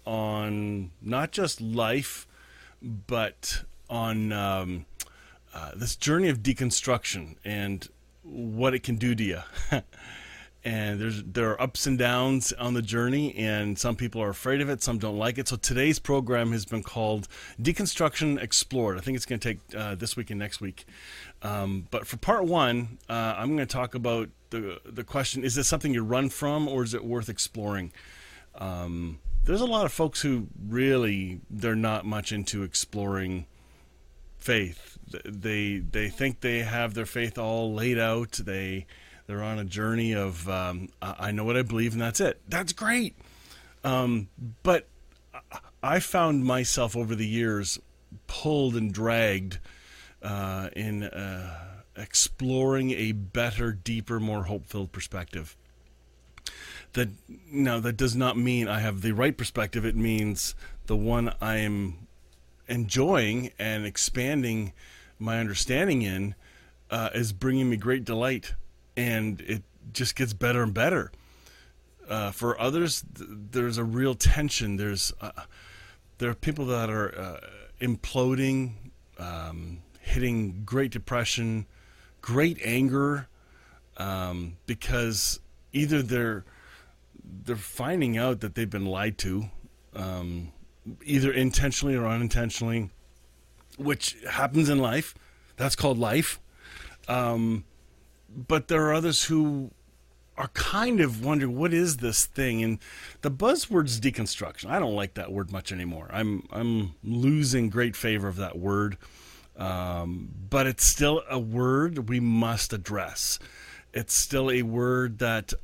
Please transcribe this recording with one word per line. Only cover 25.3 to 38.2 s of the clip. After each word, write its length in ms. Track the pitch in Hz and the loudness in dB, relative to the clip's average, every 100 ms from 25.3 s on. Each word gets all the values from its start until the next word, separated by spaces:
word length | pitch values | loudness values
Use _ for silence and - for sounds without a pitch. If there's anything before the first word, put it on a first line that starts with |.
| 135 | -2
is 100 | 127 | 0
this 140 | 117 131 | 2 2
something 260 | 160 151 | 2 2
you 80 | 120 | 0
run 280 | 110 123 135 | 2 2 2
from, 360 | - 147 151 151 | 0 -2 0 0
or 160 | 131 | 0
is 120 | 120 | 0
it 100 | 117 | -2
worth 240 | 113 120 113 | -2 -4 -4
exploring? 640 | 101 - 113 104 98 87 - - - - - - - | -4 -4 -4 -4 -4 -6 -10 -20 -20 -20 -20 -20 -10
Um, 640 | 95 87 87 85 85 78 - - | -8 -6 -6 -4 -6 -6 0 4
there's 160 | - 190 | 6 6
a 60 | 247 | 4
lot 200 | 220 185 | 4 2
of 60 | |
folks 300 | - 160 - | 2 0 2
who 260 | 147 123 104 - 98 | 2 2 0 -8 -4
really, 760 | 120 135 131 113 98 92 90 - | 2 4 4 4 2 -2 -6 -10
they're 280 | 104 113 110 | -4 0 2
not 280 | 110 107 | 2 0
much 280 | 95 107 101 | -2 -4 -4
into 320 | 107 98 104 | -4 -4 -4
exploring 840 | 95 - - 104 101 98 92 92 80 - - - - - - - - - | -4 -4 -4 -2 -2 -2 -2 -4 -6 -14 -20 -20 -20 -20 -20 -20 -20 -10
faith. 640 | - 113 92 78 - - - | 0 2 2 -6 -16 -18 -14
Th-, 120 | - | -12
they, 520 | - 101 107 104 104 98 | -10 -8 -4 -2 0 -2
they 300 | 87 107 107 | -2 -2 -2
think 320 | - 135 120 | -2 -2 -2
they 200 | 123 120 | -2 -2
have 340 | 113 117 117 | -2 -2 -2
their 120 | 104 110 | -2 -4
faith 320 | 120 117 123 | -2 -4 -2
all 340 | 110 113 113 | -2 0 -2
laid 260 | 107 120 117 | 0 2 2
out. 340 | 113 117 | 2 0